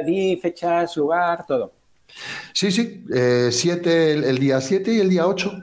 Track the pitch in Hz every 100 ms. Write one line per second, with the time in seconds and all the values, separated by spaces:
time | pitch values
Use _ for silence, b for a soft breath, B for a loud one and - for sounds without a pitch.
0 | 151 190 190 175 175 175 175 170 170 160
1 | 143 170 175 170 - 131 104 _ _ _
2 | _ B B B B - 196 185 233 -
3 | - 123 123 123 123 117 170 175 175 165
4 | 160 151 131 131 135 131 131 196 190 226
5 | 190 180 175 - 202 -